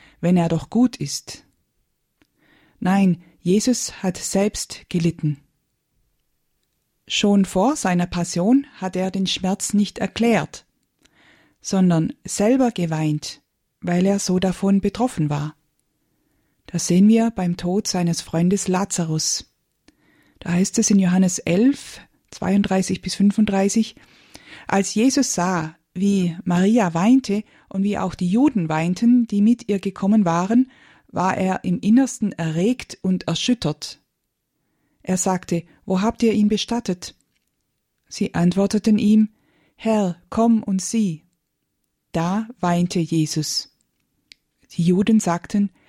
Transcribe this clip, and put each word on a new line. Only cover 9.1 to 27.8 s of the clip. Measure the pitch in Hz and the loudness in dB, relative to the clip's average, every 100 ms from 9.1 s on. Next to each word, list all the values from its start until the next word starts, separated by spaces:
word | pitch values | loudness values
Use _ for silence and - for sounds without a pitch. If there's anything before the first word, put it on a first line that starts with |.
| 190 185 | -4 -4
Schmerz | 180 185 196 - | -4 -4 -4 -2
nicht | 202 202 - | -2 -2 -4
erklärt, | 196 - 233 202 - - _ _ _ _ _ _ _ _ _ _ | -6 -2 0 0 -2 -10 _ _ _ _ _ _ _ _ _ _
sondern | - 190 185 165 160 - | -4 2 2 2 -2 -6
selber | - - 208 262 247 | -8 0 2 4 2
geweint, | 202 170 156 156 151 - - _ _ _ _ | 0 -4 -2 -2 -2 -6 -16 _ _ _ _
weil | 175 175 190 | -2 0 2
er | 202 | 0
so | - 185 | 0 0
davon | 185 175 196 196 | -2 -2 0 2
betroffen | 202 - 185 - 151 | 0 -2 -4 -2 -2
war. | 147 151 - _ _ _ _ _ _ _ _ _ _ - | -2 -6 -10 _ _ _ _ _ _ _ _ _ _ -8
Das | 170 - | -6 0
sehen | 175 208 | 4 6
wir | 226 226 | 6 2
beim | 208 180 175 | -2 -4 -4
Tod | 175 196 - | -4 -4 -2
seines | 185 170 165 | -2 -2 -4
Freundes | - 160 175 196 - | -4 0 2 0 0
Lazarus. | 185 196 - 160 156 - - - _ _ _ _ _ _ _ _ - | -2 -2 -4 -2 -2 -2 -6 -8 _ _ _ _ _ _ _ _ -12
Da | 175 | -2
heißt | 175 202 - | 0 0 0
es | 220 | 2
in | 202 | 4
Johannes | 180 185 185 - | 4 2 2 0
elf, | - 175 254 285 - - - _ - | -2 2 2 2 -6 -20 -20 _ -20
zweiunddreißig | - 185 202 196 190 190 185 | -8 -2 0 2 0 -2 -4
bis | 185 - | -6 0
fünfunddreißig: | 202 220 208 196 196 226 220 - _ _ _ - - - - | 0 2 0 2 0 0 -2 -6 _ _ _ -20 -20 -16 -4
„Als | 196 190 | -2 0
Jesus | 214 262 277 254 | 2 2 2 0
sah, | - 175 180 156 - _ 180 | -2 -2 -2 -6 -12 _ -2
wie | 202 196 175 165 | 0 2 0 -4
Maria | - 175 190 233 180 | -2 2 4 4 2
weinte | 165 208 262 254 208 - _ - | 2 4 4 2 -4 -6 _ -10
und | 190 | -4